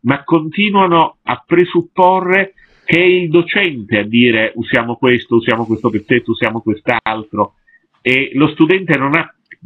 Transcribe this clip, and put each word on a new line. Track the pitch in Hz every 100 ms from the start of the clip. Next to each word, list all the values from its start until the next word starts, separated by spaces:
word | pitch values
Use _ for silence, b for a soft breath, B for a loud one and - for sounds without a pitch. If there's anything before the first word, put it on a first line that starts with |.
ma | 117 139
continuano | - 165 156 156 208 202 190 170 156 -
a | - 123 -
presupporre | 165 175 170 165 - 180 185 185 190 196 b b b -
che | 165
è |
il | 180 180 175
docente | 165 170 208 190 135 101 107
a |
dire: | 104 117 120 113 110 -
"Usiamo | 117 127 117 120
questo, | 127 123 - 117
usiamo | 113 113 113
questo | 110 120
pezzetto, | 107 - 123 -
usiamo | 113 117 113
quest'altro", | 110 107 - 117 110 110 107 104 101 _ b b b _
e | 120 131 135 131
lo | 151
studente | 151 160 190 185 165
non | 139 151
ha, | 160 _ _ -